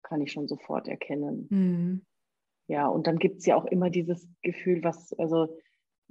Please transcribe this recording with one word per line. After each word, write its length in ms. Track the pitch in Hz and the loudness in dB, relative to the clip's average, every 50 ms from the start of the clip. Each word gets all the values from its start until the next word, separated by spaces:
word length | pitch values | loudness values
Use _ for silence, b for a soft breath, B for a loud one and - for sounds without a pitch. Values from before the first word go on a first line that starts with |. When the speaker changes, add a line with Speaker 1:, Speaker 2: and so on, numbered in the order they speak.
Speaker 1:
kann 180 | - - 160 151 | -12 -6 -4 -4
ich 120 | 143 143 | -4 -4
schon 160 | - 151 147 - | -6 -6 -6 -6
sofort 400 | 151 - - - 151 - - - | -8 -8 -8 -6 -6 -6 -4 -6
erkennen. 580 | - - - - 143 147 143 143 - - - - | -8 -8 -6 -6 -4 -4 -4 -4 -6 -6 -4 0
Speaker 2:
Mhm. 560 | 202 196 185 180 175 175 175 180 185 185 - _ _ _ _ _ _ _ _ _ _ _ _ - | 2 2 4 4 2 0 0 -2 -2 -4 -6 _ _ _ _ _ _ _ _ _ _ _ _ -4
Speaker 1:
Ja, 200 | 156 147 143 135 | -2 0 2 2
und 180 | - 160 156 | 2 2 2
dann 120 | 165 165 165 | 2 2 2
gibt's 280 | - 190 - - - | 2 0 0 2 4
ja 100 | 208 - | 4 6
auch 100 | - - | 6 4
immer 240 | - - 180 180 180 | 2 0 2 2 2
dieses 380 | 175 180 165 170 175 - - - - _ | 0 0 0 -2 -2 -4 -8 -16 -14 _
Gefühl, 400 | - 180 175 - - 185 180 165 | -4 -4 -4 -2 0 0 2 2
was, 300 | 160 165 165 - - - | 2 0 -2 -4 -8 -10
also 440 | - - 165 156 165 165 160 160 160 B B B B B B _ _ _ _ - | -4 -2 0 2 2 2 2 0 -2 B B B B B B _ _ _ _ -20